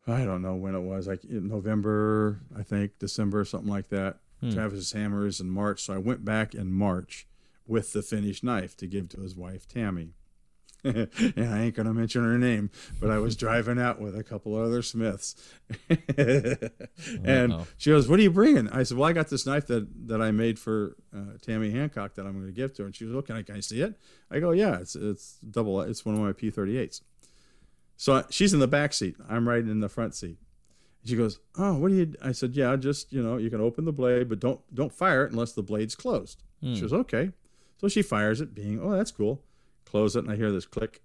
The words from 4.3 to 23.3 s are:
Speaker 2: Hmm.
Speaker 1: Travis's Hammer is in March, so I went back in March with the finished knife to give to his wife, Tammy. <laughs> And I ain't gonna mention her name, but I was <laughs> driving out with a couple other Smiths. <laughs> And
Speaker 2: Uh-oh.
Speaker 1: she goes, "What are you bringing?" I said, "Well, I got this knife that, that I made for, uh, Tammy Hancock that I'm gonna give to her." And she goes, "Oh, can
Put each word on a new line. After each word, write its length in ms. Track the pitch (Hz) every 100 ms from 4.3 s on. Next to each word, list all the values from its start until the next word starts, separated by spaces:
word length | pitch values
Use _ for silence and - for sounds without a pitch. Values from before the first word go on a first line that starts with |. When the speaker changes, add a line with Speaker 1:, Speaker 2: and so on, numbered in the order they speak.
| -
Speaker 2:
Hmm. 120 | 127
Speaker 1:
Travis's 400 | 113 107 98 90
Hammer 340 | 107 104 101 101
is 140 | 98
in 100 | 92
March, 320 | 95 104 98
so 140 | - 95
I 20 |
went 260 | 98 127
back 300 | 104 110 107
in 180 | - 95
March 540 | 92 101 90 90 - - - - _ -
with 260 | 113 104
the 120 | 107
finished 400 | 101 110 104 95
knife 340 | 123 113 90 -
to 80 | 92
give 240 | 98 87
to 120 | -
his 140 | 95 90
wife, 320 | 87 92 -
Tammy. 440 | 120 110 90 82 -
<laughs> 680 | - _ _ _ _ -
And 260 | 139 117 113 - 226 - 120
I 120 | 107
ain't 120 | 117 113
gonna 200 | 113 113
mention 280 | 113 123
her 140 | 117 120
name, 320 | 123 113 101 - - -
but 80 | 107
I 80 | 107
was 180 | 110 110
<laughs> 100 | 113
driving 340 | 117 113 120
out 200 | 123 -
with 160 | 104 98
a 80 |
couple 320 | 110 107 107 107
other 280 | 113 120
Smiths. 520 | 117 117 113 98 - - - - _ 113 -
<laughs> 300 | 165 - 147 123 139 117 - 113 - - - 160 233
And 300 | 104 131 123
Speaker 2:
Uh-oh. 140 | 82 85 -
Speaker 1:
she 120 | -
goes, 180 | 151 123
"What 120 | 175
are 40 |
you 60 | 208
bringing?" 380 | 175 240 269 107
I 140 | 127
said, 140 | 127 123
"Well, 120 | 147
I 40 |
got 160 | 170 156
this 160 | 135 -
knife 220 | 143 147
that, 400 | 120 104 - 117
that 140 | 110
I 100 | 110
made 280 | 107 117 110
for, 360 | - 110 104 - - 101
uh, 220 | 101 90
Tammy 300 | - 110 110
Hancock 440 | 117 147 131 101 -
that 100 | 98
I'm 140 | 98
gonna 120 | 95
give 220 | 95 135 135
to 80 |
her." 20 | 101
And 80 | 95
she 100 | 110
goes, 100 | 123
"Oh, 60 |
can 140 | 135